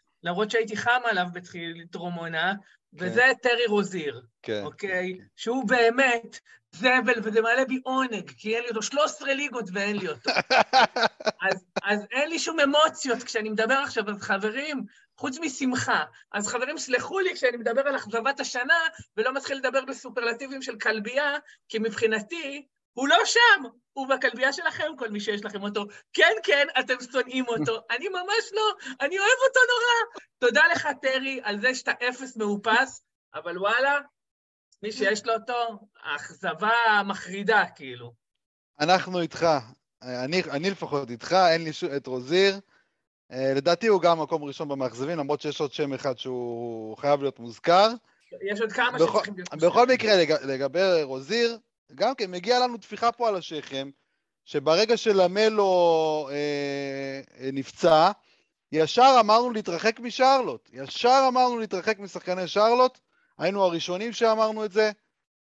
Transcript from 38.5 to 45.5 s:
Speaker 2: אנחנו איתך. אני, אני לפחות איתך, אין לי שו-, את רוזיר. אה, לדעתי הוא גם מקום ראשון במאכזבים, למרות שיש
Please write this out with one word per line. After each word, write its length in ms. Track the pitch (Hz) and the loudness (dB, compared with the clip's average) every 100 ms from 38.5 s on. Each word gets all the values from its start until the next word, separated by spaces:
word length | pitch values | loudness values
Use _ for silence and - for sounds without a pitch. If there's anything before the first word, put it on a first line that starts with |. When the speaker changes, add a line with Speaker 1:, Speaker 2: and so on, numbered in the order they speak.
| _ _ _ | _ _ _
Speaker 2:
אנחנו 420 | 151 185 180 180 | 2 2 2 -4
איתך. 240 | 165 - 165 147 110 - _ _ | -6 -2 2 2 -2 -20 _ _
אני, 400 | 123 123 131 180 160 | -12 -8 -4 -4 -2
אני 180 | 139 180 | -4 -4
לפחות 400 | 190 160 147 131 | -6 -6 -6 -6
איתך, 260 | 120 - 180 180 | -10 0 4 4
אין 140 | 165 | 4
לי 100 | 160 | -2
שו-, 220 | 151 175 139 | -6 -6 -6
את 120 | 131 | -6
רוזיר. 520 | 127 127 175 196 196 _ _ _ _ _ _ _ | -8 -2 2 2 0 _ _ _ _ _ _ _
אה, 220 | 127 135 135 | -4 0 0
לדעתי 320 | 139 175 226 | 2 2 4
הוא 140 | 196 | 4
גם 200 | 170 165 | 4 2
מקום 220 | 151 160 | 0 -4
ראשון 240 | 147 139 156 | -6 -8 -6
במאכזבים, 500 | 139 127 113 139 170 | -4 -4 -4 -6 -4
למרות 240 | 139 147 | -2 -4
שיש 200 | 151 | -4